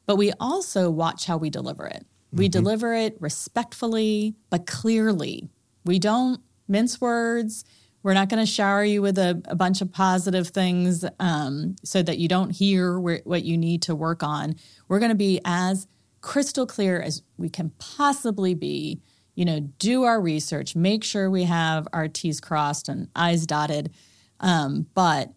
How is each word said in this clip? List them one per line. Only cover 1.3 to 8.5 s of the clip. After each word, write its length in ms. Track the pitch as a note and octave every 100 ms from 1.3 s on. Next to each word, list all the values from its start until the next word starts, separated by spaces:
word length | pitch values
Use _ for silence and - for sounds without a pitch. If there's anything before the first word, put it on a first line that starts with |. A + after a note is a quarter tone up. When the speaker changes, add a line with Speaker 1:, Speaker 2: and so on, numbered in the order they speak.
| E3
Speaker 1:
we 140 | D#3
deliver 360 | - B2+ - -
it. 200 | - - _ _
We 140 | F3 G3
Speaker 2:
Mm-hmm. 60 |
Speaker 1:
deliver 420 | F3+ F3+ A3 A#3
it 240 | A3+ A3 A3
respectfully, 1160 | D3+ - - - A#3 - A#3 A3+ A3 G#3+ G#3+ G#3+ _
but 160 | F3 F3
clearly. 840 | - A3+ A3+ A3 F#3 - - - - _ _
We 160 | F3 F#3
don't 420 | G#3 A3+ B3+ B3+ - _ -
mince 320 | G3 A#3+ -
words. 640 | B3 A#3 A#3 A#3 A3 A3 - _ _ _
We're 100 | G3
not 160 | F#3+ G3
gonna 160 | A3
shower 400 | G#3+